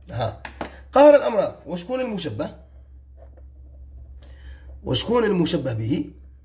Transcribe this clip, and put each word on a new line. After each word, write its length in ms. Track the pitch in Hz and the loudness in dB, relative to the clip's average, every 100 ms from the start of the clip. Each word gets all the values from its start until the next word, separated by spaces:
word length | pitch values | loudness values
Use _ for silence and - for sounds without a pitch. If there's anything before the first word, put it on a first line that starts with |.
| - | -10
ها. 320 | 113 - - - - - - - | -6 -6 -6 -16 -12 -14 -14 -2
قهر 220 | 262 294 285 | 8 10 10
الأمراض، 400 | - 320 123 - - | 6 0 -2 -6 -10
وشكون 360 | 175 - 254 | -10 -6 -4
المشبه؟ 540 | 247 196 156 - 214 - - - - - - - - - - - - - - - - - - - - - - - | -4 -4 -6 -6 -8 -10 -20 -20 -20 -20 -20 -20 -20 -20 -20 -20 -20 -20 -20 -18 -18 -20 -20 -20 -18 -18 -18 -12
وشكون 400 | - 127 - 240 | -4 -4 0 2
المشبه 500 | 214 185 156 160 131 | 2 2 0 0 -2
به؟ 360 | 110 113 165 - - - - | -4 -2 -2 -4 -12 -20 -20